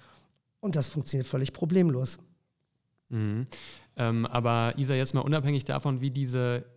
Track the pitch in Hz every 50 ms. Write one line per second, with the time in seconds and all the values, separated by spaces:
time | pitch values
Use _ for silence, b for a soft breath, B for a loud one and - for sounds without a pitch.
0 | b b b b b b b b _ _ _ _ - 202 151 156 131 - - 156
1 | 135 - - 135 123 - - 131 135 - - - 180 156 180 190 180 165 131 123
2 | 131 - - - - - _ _ _ _ _ _ _ _ _ _ _ _ _ _
3 | _ - 123 110 107 104 104 113 131 - B B B B B B B B B -
4 | 120 117 113 113 117 - - 123 117 117 117 117 117 117 - - 139 131 139 131
5 | 135 131 - 135 - 139 151 156 131 143 147 135 - - 135 139 - 147 131 127
6 | 131 139 123 139 139 123 123 127 123 123 123 123 120 - -